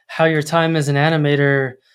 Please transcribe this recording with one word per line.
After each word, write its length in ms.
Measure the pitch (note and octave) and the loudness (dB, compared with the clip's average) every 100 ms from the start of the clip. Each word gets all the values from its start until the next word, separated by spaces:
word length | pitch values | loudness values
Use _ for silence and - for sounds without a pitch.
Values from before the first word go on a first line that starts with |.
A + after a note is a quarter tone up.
| - | -12
how 180 | - | -2
your 180 | E3 D#3 | 0 0
time 340 | D3+ E3 E3 D#3+ | -2 -2 0 0
as 120 | C#3+ | -2
an 80 | C#3+ | 0
animator 800 | D3+ D#3+ D3 C#3+ C#3+ C#3 C3+ B2+ _ | 0 0 0 2 2 0 -2 -8 _